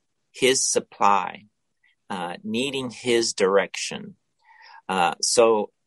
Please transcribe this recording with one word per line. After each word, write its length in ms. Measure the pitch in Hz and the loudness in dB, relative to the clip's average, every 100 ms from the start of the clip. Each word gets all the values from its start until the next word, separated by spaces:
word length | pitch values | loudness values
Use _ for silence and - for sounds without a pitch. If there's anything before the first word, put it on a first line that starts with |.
| _ _ _ | _ _ _
his 340 | - 131 131 | -2 0 0
supply, 800 | - - - - 101 98 90 - - _ _ _ _ _ _ | -2 -4 -6 0 2 2 -2 -10 -20 _ _ _ _ _ _
uh, 260 | 98 87 - | -10 -8 -10
needing 460 | 107 113 139 135 127 | -8 -4 -4 -4 -8
his 420 | - 123 117 113 | -8 0 0 0
direction. 840 | - 95 98 95 - - - - - _ _ _ _ - - - | 0 2 2 0 -6 -10 -10 -14 -20 _ _ _ _ -20 -18 -6
Uh, 260 | 95 85 - | 0 0 0
so 480 | - - 113 107 101 _ | 0 4 4 4 -2 _